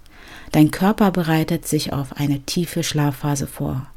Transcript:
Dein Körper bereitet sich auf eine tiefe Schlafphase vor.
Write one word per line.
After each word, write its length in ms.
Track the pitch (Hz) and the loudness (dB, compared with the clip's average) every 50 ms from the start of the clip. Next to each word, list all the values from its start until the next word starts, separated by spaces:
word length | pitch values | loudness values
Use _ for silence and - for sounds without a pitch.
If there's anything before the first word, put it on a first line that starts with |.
| - - - - - - - - - - - | -20 -20 -20 -20 -20 -20 -20 -20 -8 0 4
Dein 180 | 156 156 151 | 4 4 4
Körper 400 | 147 - 185 196 220 - 220 196 | 4 2 2 2 4 4 4 4
bereitet 560 | 175 185 170 160 160 160 160 - 170 160 - | 4 2 0 2 2 2 2 0 -2 -4 -2
sich 260 | - - 156 151 - - | -2 -2 -2 -2 -2 -4
auf 260 | 139 143 - - - | -4 -4 -6 -4 -2
eine 220 | 143 143 143 139 | 0 0 0 -2
tiefe 420 | - - - 180 175 - - 175 156 | -4 -4 -2 -2 -2 -2 -2 -4 -4
Schlafphase 640 | - - 151 147 147 139 - - 147 143 139 147 | -2 0 0 0 0 0 -2 -2 -2 -2 -2 -4
vor. 400 | 147 - - 143 151 147 131 143 - - | -6 -6 -6 -6 -4 -4 -6 -8 -10 -14